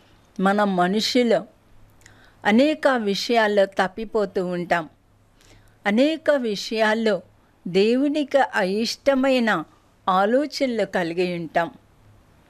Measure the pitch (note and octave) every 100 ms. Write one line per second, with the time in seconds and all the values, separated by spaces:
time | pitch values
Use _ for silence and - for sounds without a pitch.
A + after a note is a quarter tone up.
0 | _ _ _ - F#3 G3+ G#3 F#3 F3 G#3
1 | - B3 A#3+ F#3+ - _ _ - - _
2 | - - - _ - A3 D4 D4+ C#4+ B3+
3 | G#3 F#3+ - A#3 G#3+ G#3 G3 - F#3 -
4 | A3 A3+ G3 F#3+ F3+ F3 F3 F3 D#3 _
5 | _ _ _ _ _ - _ _ G#3 G#3+
6 | D4 D#4+ - C#4+ A#3+ G3 - A3 G#3+ A3
7 | A3 G3 - _ _ _ - F3+ G#3 B3+
8 | D4 D4+ C#4 C4+ B3 G#3+ F#3 G3+ A3+ -
9 | - C4+ C4+ C4 A3+ F#3+ D#4 _ _ _
10 | - F#3 G3+ B3+ D4+ - C4+ A3+ F#3+ G3
11 | E3+ E3+ F3+ F3 D#3+ F3 E3+ - _ _
12 | _ _ _ _ _